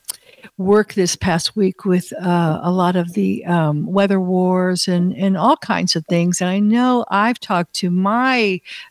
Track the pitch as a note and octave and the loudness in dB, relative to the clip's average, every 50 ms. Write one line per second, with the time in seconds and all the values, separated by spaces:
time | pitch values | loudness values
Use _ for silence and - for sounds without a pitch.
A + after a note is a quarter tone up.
0 | _ - - - _ - - - - - _ - F#3 F#3+ G3+ G#3+ G#3 - - G3+ | _ -16 -16 -16 _ -20 -20 -20 -20 -20 _ -6 0 2 4 4 2 0 0 -2
1 | F3+ E3+ - - - F#3+ E3 E3 - - - G#3+ G3 F#3+ F#3 - - G3+ F3+ F3+ | 0 0 -2 -2 0 0 0 0 -2 -2 -2 0 0 0 0 -2 -2 0 0 0
2 | F3+ - - - F3+ F3+ F3 F3 E3+ D#3+ D3+ - - F3 F3+ F#3 F3+ F3 F3+ F3+ | 0 -4 -10 -6 -2 0 2 2 2 0 0 -2 -2 -2 0 2 2 2 2 0
3 | E3+ F3 F3 G#3 G3 F#3+ G3+ A#3+ - F3 F3 E3+ D#3+ D3+ D3+ D3 D#3+ D#3+ F#3 G3+ | -2 -2 -2 -2 0 0 -2 -4 -2 0 0 2 2 2 0 -2 -2 0 0 2
4 | G3+ G3 G3 F#3+ F#3 F3+ F#3 F#3 F#3 F#3 F#3 F#3 F3+ F#3 F#3 F3+ - F#3+ F3+ F3 | 2 2 2 0 0 0 0 0 2 2 2 0 0 0 -2 -2 -2 -2 0 0
5 | F3 F3+ - - F#3+ G3 F#3+ F3 D#3 B3 D#4 - - - G#3+ F3 F#3 F3 - E3 | 0 0 -2 -2 -2 0 0 2 2 2 2 0 0 -4 -2 -2 0 -2 -2 -2
6 | D#3 - F3+ E3+ E3+ F3+ E3+ - F#3 F3+ F#3 G3+ G#3 G#3 A3+ A#3+ B3 B3+ B3 A#3+ | -2 0 0 0 2 0 0 -2 -2 -2 0 0 2 2 2 2 2 2 0 0
7 | - - - G3+ G#3 A#3 B3 - - - G3+ F3 F3 - - - - F3+ F3 F#3 | -2 -2 0 0 0 0 0 -4 -4 -2 -2 -2 -2 -2 -6 -6 -4 -2 0 0
8 | F#3+ G3 G#3+ A#3+ B3+ C4 B3+ B3 A3 G3+ F#3 F3+ _ - - - - - | 0 0 0 0 0 0 2 2 0 0 -2 -4 _ -12 -18 -18 -18 -16